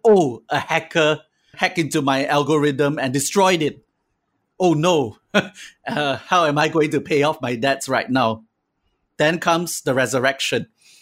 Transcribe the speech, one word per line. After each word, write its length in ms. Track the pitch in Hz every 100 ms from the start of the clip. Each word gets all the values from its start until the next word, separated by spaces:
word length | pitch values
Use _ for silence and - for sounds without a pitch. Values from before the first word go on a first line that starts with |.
| 226
oh, 380 | 202 147 113 -
a 120 | 143
hacker 600 | - 160 160 170 151 151 _ _ _ -
hacked 240 | 185 175
into 220 | 156 156
my 240 | 139 135 139
algorithm 760 | 147 147 156 147 139 143 156
and 120 | 131
destroyed 500 | 135 135 202 190 185
it. 220 | 147 110 _ _ _ _ _ _ _ -
Oh 160 | 185 156
no, 420 | 170 165 120 - _
<laughs> 80 |
uh, 840 | 208 - - - _ - 226 143 127
how 280 | - 180 160
am 120 | 147
I 120 | 156
going 220 | 160 156
to 100 | 147
pay 220 | - 151
off 180 | 143 156
my 140 | 123 123
debts 340 | 135 135 -
right 200 | 127 -
now? 360 | 131 113 110 - _ _ _ _ _ _ -
Then 220 | 151 170
comes 420 | 170 170 170 -
the 120 | 147
resurrection. 760 | 131 123 127 131 139 - 127 - _ _ -